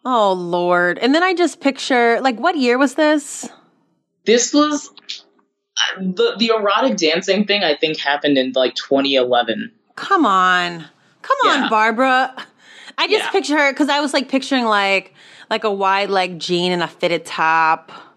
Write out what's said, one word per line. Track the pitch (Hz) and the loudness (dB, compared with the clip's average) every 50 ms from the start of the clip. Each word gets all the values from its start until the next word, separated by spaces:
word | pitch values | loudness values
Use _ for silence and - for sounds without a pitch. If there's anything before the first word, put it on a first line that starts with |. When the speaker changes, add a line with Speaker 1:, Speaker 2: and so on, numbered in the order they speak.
| _ | _
Speaker 1:
Oh, | 254 254 233 208 196 190 | 0 0 2 2 2 2
Lord! | 185 175 175 175 175 175 175 175 175 175 175 170 - | 0 -2 -4 -2 -2 0 2 2 2 2 2 0 0
And | - 247 277 | 0 2 2
then | 330 359 | 2 2
I | 381 370 | 0 2
just | 339 349 302 - - | 0 0 0 -2 -2
picture, | - 277 269 - - - 269 247 240 233 233 202 | -2 -2 -2 -2 -4 0 2 2 4 4 2 2
like, | 254 262 240 208 | 0 -2 -2 0
what | 247 349 370 | -2 -2 0
year | 302 254 240 240 254 | 2 2 2 2 2
was | 285 269 - | 2 0 2
this? | - 311 302 311 294 285 - - - - - - - _ _ _ _ _ _ _ _ _ _ _ _ _ | 0 2 2 2 0 -2 -8 -14 -14 -14 -16 -18 -20 _ _ _ _ _ _ _ _ _ _ _ _ _
Speaker 2:
This | - 220 240 - - - | 2 2 2 2 2 2
was, | 294 294 302 302 285 - - _ - _ - - - _ _ _ _ _ _ _ _ _ _ _ - - - - | 2 2 2 0 -6 -8 -12 _ -20 _ -16 -16 -16 _ _ _ _ _ _ _ _ _ _ _ -4 -4 -4 -4
uh, | 190 | -6
the, | 196 185 180 214 233 233 - 202 | -6 -6 -2 -2 -2 -2 -2 -2
the | 233 226 220 | 0 0 0
erotic | 220 202 202 196 220 254 269 208 | 0 0 0 0 0 0 0 0
dancing | 185 180 151 160 180 - - 190 208 208 | 0 0 0 0 -2 0 0 0 0 2
thing, | 202 202 202 190 | 0 0 0 0
I | 165 147 | 0 0
think, | - 165 156 156 - | 0 -2 -4 -4 -4
happened | - 143 143 143 - 147 143 135 | -2 -2 -2 0 0 0 2 2
in, | 127 131 131 | 0 0 0
like, | 131 131 123 - | 0 0 0 -2
twenty | - - - 139 139 135 139 135 | -6 -4 0 0 0 0 2 0
eleven. | 131 123 123 123 120 120 117 110 104 117 117 _ _ _ _ _ | 0 2 2 0 0 0 -2 -4 -6 -8 -12 _ _ _ _ _
Speaker 1:
Come | - - - 392 370 285 | -14 -2 0 2 2 4
on. | 208 190 190 185 185 180 180 175 175 175 165 156 - _ _ _ _ _ _ | 4 4 4 4 2 2 0 0 -4 -6 -10 -14 -16 _ _ _ _ _ _
Come | - - 554 571 494 | -4 -4 -2 0 2
on, | 392 320 277 247 | 0 2 0 0
Speaker 2:
Yeah. | - | 0
Speaker 1:
Barbara! | 220 214 214 226 226 226 262 262 254 254 262 262 - - - _ _ _ _ - - - - - - - | 0 2 2 2 2 2 2 2 4 2 0 -2 -6 -14 -18 _ _ _ _ -20 -20 -20 -20 -16 -4 -4
I | 320 | 0
just | - 415 427 - | 0 0 0 0
Speaker 2:
Yeah. | - | 0
Speaker 1:
picture | - 392 - 277 285 311 | -2 -2 0 0 0 2
her, | 285 277 269 | 2 0 2
'cause | 277 302 269 | 0 0 0
I | 277 285 | 0 0
was, | 302 269 - | 0 0 -2
like, | 285 262 269 | -2 -2 0
picturing, | - 262 262 - 277 262 240 | -4 -4 -2 0 -2 0 0
like, | 220 214 202 196 196 196 190 185 - _ _ - - - - - _ | 2 2 2 2 2 0 0 -2 -6 _ _ -20 -20 -20 -20 -8 _
like, | 220 220 220 | -6 -2 -2
a | 220 | -2
wide | 202 196 196 190 190 196 202 190 | -2 0 0 0 0 0 -2 0
leg | 196 190 185 185 180 160 | 0 -2 -2 -2 -6 -10
jean | - - 180 175 175 180 | -4 -2 -2 0 0 0
and | 180 175 | 0 -2
a | 170 165 | -2 -4
fitted | - _ - 175 170 165 165 | -4 _ -2 -2 -2 -2 -6
top. | - - - 165 160 160 160 160 160 165 160 - - - - - - _ | -8 -4 -2 0 2 2 2 2 2 0 0 -4 -20 -20 -20 -20 -20 _